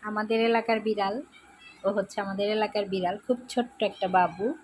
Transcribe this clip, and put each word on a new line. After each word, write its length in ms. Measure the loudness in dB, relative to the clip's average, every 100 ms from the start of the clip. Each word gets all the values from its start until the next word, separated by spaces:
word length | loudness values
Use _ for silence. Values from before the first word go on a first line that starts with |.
| -6
আমাদের 300 | -4 0 2
এলাকার 380 | 4 2 2 0
বিড়াল, 340 | 0 0 0 -2 -8 -18 -20 -20 -20 -4
ও 40 | -2
হচ্ছে 260 | 0 -2 -4
আমাদের 260 | -6 -2 0
এলাকার 340 | 0 0 -2 -2
বিড়াল, 300 | 0 -2 -4
খুব 200 | -2 -2 -2
ছোট্ট 300 | -4 -4 -2
একটা 260 | -2 0 2
বাবু 380 | 4 4 2 -4 -4